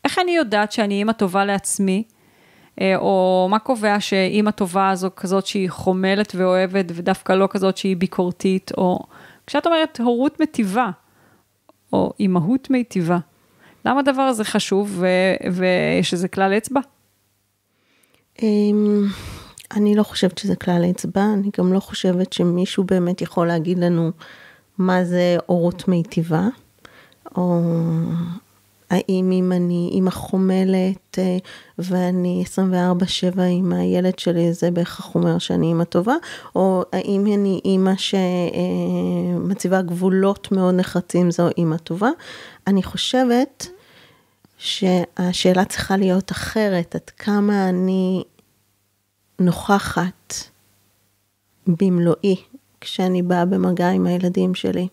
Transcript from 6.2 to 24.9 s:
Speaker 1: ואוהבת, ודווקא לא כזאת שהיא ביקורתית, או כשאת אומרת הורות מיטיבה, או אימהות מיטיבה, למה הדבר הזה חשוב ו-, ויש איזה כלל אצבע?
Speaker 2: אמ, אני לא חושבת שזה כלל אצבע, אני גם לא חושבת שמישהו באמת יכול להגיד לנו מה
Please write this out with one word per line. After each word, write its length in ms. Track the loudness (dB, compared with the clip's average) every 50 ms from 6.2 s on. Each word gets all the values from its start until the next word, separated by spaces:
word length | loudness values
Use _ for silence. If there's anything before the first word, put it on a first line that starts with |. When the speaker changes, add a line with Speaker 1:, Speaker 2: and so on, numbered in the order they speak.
| -2 -2 -2
Speaker 1:
ואוהבת, 520 | -2 0 2 2 2 0 0 0 -2 -2 -2 -6
ודווקא 380 | -4 -2 -2 -2 -2 0 0
לא 160 | 2 2 2 0
כזאת 260 | 0 0 0 0 -2
שהיא 200 | 0 -2 -2 0
ביקורתית, 760 | 0 -2 -2 0 -2 -2 -2 -4 _ -2 0 0 0 _ -6 -4 0
או 220 | 0 0 0 -2 -6 _ -20 -20 -20 -20 -20 _ _
כשאת 200 | -4 -4 -2 0
אומרת 340 | 2 2 2 0 -2 -2 -2
הורות 400 | 0 0 2 2 0 0 0 0
מיטיבה, 500 | -2 -2 0 -2 -2 0 0 0 -2 -2 -4 _ _ _ _ _ _ _ _ _ _ _ _ _ _ -20 _ _ _ _
או 200 | 0 0 0 0 -2 -2
אימהות 500 | 0 2 2 2 2 2 0 -2 0 0
מיטיבה, 480 | -2 -2 -2 _ -4 -2 0 0 0 -2 -2 _ _ _ _ _ _ _ _ -20 _ _ _
למה 160 | 0 0 2
הדבר 220 | 2 2 2 2
הזה 220 | 2 0 0 0 -4
חשוב 460 | -2 -2 -2 0 0 0 0 0 -2
ו-, 600 | -4 -2 0 2 2 2 2 2 0 0 -2 -4
ויש 600 | -2 0 2 2 2 2 2 2 2 0 0 0
איזה 160 | -2 -2 -4 -4
כלל 240 | 0 0 0 2
אצבע? 280 | 2 0 -2 -2 -4 -4 -4 _ _ _ _ _ _ _ _ _ _ _ _ _ _ _ _ _ _ _ _ _ _ _ _ _ _ _ _ _ _ -4
Speaker 2:
אמ, 640 | -2 0 2 2 2 2 2 2 4 4 4 2 2 0 -2 -6 -12 -14 -14 -16 -18 -20 -20 -20 -20 -6 -2
אני 180 | 2 2 4 4
לא 80 | 2
חושבת 360 | 2 0 0 0 0 0 -2 -2
שזה 180 | -4 -4 -4
כלל 280 | -2 -2 0 0 2 2 0
אצבע, 340 | -2 -2 -6 -4 -2 0 0 2 0
אני 160 | 0 -2 -2 -2 0
גם 140 | 0 2
לא 80 | 2 0
חושבת 520 | -2 -4 -10 -2 0 0 2 0 -2 -2
שמישהו 520 | 0 0 0 2 2 0 -2 -2 -2 -2 0
באמת 380 | 0 0 0 2 0 -2 -4
יכול 240 | -6 -4 -2 0 0
להגיד 320 | 2 0 0 0 0 0 2
לנו 340 | 2 2 2 2 0 0 -2 -6 -14 -20 -20 -20 -20 -20 -20 _ _ _ _ -2
מה 260 | 0 2